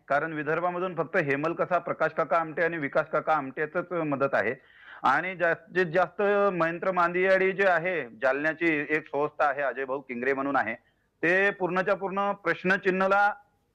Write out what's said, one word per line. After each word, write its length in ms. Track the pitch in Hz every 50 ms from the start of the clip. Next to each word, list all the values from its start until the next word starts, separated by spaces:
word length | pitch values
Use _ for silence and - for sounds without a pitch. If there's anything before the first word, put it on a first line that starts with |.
| _ -
कारण 240 | 139 143 151 165 160
विदर्भामधून 640 | 151 147 147 160 165 170 180 175 175 180 185 170
फक्त 200 | 156 156 - -
हेमल 360 | 190 160 139 139 139 151 165 170
कसा, 260 | 170 175 - 180 170
प्रकाश 320 | - 175 143 - 160 160 -
काका 240 | - 160 147 185
आमटे 260 | 165 165 160 147 180 170
आणि 160 | 170 170 165
विकास 300 | 143 135 - 160 151 -
काका 240 | - 156 - - 156
आमटेचंच 580 | 151 135 135 - - 151 151 - 180 170 - 180
मदत 420 | 170 160 151 143 131 139 135 135
आहे. 200 | 113 98 110 131 - - _ _ - - - - - -
आणि 340 | 123 131 151 170 185 190
जास्तीत 500 | 165 175 165 135 - - - - 180 185
जास्त 360 | 165 156 185 180 165 - - 208 202 208 202 202 202 190
महेंद्र 400 | 175 165 165 170 170 - 185 185
मांदियाडी 600 | 180 170 170 175 180 185 190 190 190 190 190 190
जे 140 | 165 196
आहे, 420 | 196 175 165 160 185 185 160 131 117
जालन्याची 800 | 117 113 131 131 131 139 147 160 156 - 175 165 156 147 147 139
एक 180 | 156 156 151
संस्था 380 | - - 143 147 147 - - 156
आहे, 180 | 147 131 143 143
अजय 220 | 131 120 131 135
भाऊ 160 | 127 131 143
किंगरे 340 | 139 - 123 120 123 135 139
म्हणून 220 | 135 135 139 139
आहे, 180 | 131 113 107 117 - _ _ _ _ _ _ _ _ -
ते 280 | 165 180 190 196 202
पूर्णच्या 440 | 196 202 185 170 180 185 185 208 196
पूर्ण 380 | 175 190 190 190 196 202 202 196
प्रश्नचिन्हाला, 1000 | - - 170 160 - - 185 190 196 - 196 180 185 190 190 196 202 202 208 208 - - _ _ _ _ _